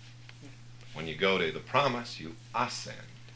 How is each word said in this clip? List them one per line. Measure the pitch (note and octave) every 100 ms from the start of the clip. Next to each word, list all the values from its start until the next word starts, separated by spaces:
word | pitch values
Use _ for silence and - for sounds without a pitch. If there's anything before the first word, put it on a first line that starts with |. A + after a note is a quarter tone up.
| - - - - - - - - -
When | D2+ D#2+
you | D2+
go | F#2+ F#2+
to | E2
the | D2+
promise, | - B2+ C#3+ A#2+ A#2 -
you | E2 E2 -
ascend. | A2+ B2 - A#2+ - - - -